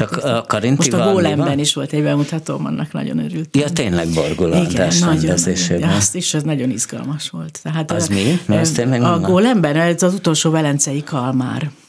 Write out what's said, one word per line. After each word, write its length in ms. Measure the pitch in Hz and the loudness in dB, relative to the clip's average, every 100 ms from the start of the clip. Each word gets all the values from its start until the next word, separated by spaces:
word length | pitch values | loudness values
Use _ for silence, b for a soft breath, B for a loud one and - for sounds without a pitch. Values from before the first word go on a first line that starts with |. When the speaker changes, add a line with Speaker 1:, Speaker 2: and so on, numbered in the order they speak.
Speaker 1:
játékszín. 180 | - - | -2 -2
Speaker 2:
K-, 40 | |
a 200 | 143 117 - | -2 -2 -2
Karintival 520 | 107 117 139 156 170 | 0 2 2 2 2
Speaker 1:
Most 80 | 180 | 2
a 0 | |
Speaker 2:
mi 40 | |
Speaker 1:
Gólemben 340 | 190 160 147 139 | 2 2 2 0
Speaker 2:
van? 120 | 139 | 0
Speaker 1:
is 160 | 151 | 0
volt 180 | 147 139 | -2 -2
egy 100 | 151 | -2
bemutatóm, 640 | 147 143 143 160 156 139 | 0 0 0 -4 -6 -6
annak 280 | 139 151 156 | -4 -4 -6
nagyon 260 | 151 143 80 | -6 -4 -4
örültem. 440 | 76 156 165 139 | -4 -6 -2 0
Speaker 2:
Ja, 80 | 147 | 0
tényleg, 380 | 170 113 87 82 | 0 0 0 0
Borgula 460 | 82 90 76 85 170 | 0 0 0 2 2
Speaker 1:
Igen, 100 | 85 | 2
Speaker 2:
András 320 | 117 87 85 | 2 2 2
Speaker 1:
nagyon, 160 | 87 | 2
Speaker 2:
rendezésében. 720 | 78 80 87 95 180 175 87 160 | 2 2 0 0 -2 0 0 2
Speaker 1:
azt 220 | 101 104 | 2 0
is, 200 | 185 - | -2 -2
az 80 | 156 | -2
nagyon 280 | 151 143 127 | 0 0 -2
izgalmas 600 | 110 - 123 131 151 - | -2 -4 -6 -6 -6 -8
volt. 280 | 165 160 - | -10 -12 -10
Tehát 280 | 160 160 156 | -6 -4 -2
Speaker 2:
Az 180 | - 175 | -2 0
Speaker 1:
a, 20 | |
Speaker 2:
mi? 260 | 98 107 175 - | 0 2 0 2
Mert 140 | 104 | 2
azt 180 | 160 139 | 2 0
én 100 | 120 | 0
még 120 | 123 | 2
Speaker 1:
a 100 | 123 | 2
Speaker 2:
nem 120 | - | 2
Speaker 1:
Gólemben, 540 | 190 185 233 226 151 151 | 2 4 4 4 2 2
ez 260 | 170 170 | 2 2
az 120 | 180 | 2
utolsó 360 | 190 175 156 165 | 2 0 0 2
velencei 520 | 160 151 139 151 139 | 2 2 0 -2 -4
kalmár 680 | 147 143 123 127 123 123 147 b | -4 -4 -2 -2 -2 -4 -6 b